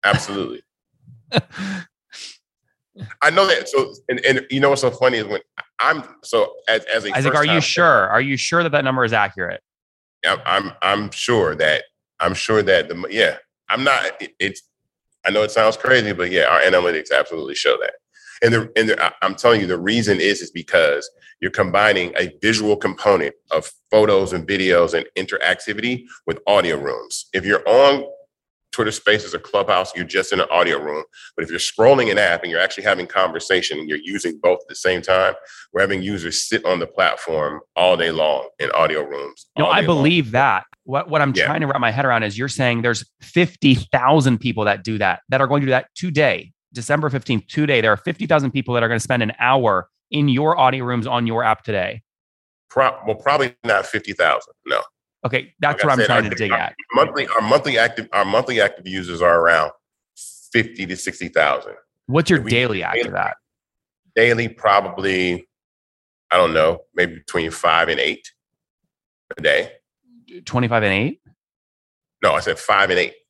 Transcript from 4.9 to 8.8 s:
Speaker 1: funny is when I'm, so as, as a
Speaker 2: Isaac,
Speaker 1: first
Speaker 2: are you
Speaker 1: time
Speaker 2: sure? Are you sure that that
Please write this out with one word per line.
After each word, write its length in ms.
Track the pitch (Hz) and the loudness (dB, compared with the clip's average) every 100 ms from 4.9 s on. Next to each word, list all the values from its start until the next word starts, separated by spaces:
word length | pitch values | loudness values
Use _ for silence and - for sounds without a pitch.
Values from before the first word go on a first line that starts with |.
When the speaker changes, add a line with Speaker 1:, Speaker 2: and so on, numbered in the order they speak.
Speaker 1:
funny 280 | 117 127 120 | 2 0 2
is 80 | 104 | -4
when 140 | 101 - - - - | -8 -10 -18 -18 -2
I'm, 220 | 127 156 123 - | 0 0 -6 -20
so 320 | - 117 101 - - | -2 0 0 -4 -2
as, 160 | 110 - | -2 0
as 180 | 113 | -4
a 100 | 101 | -2
Speaker 2:
Isaac, 180 | 131 135 | -2 0
Speaker 1:
first 40 | 147 | 0
Speaker 2:
are 40 | |
you 80 | 151 | 2
Speaker 1:
time 80 | 165 | 0
Speaker 2:
sure? 240 | 147 - 170 123 95 | 0 2 4 4 4
Are 120 | 107 | 0
you 160 | 139 135 | 0 -4
sure 260 | - 170 | -2 0
that 100 | 165 | 0
that 120 | 143 | 0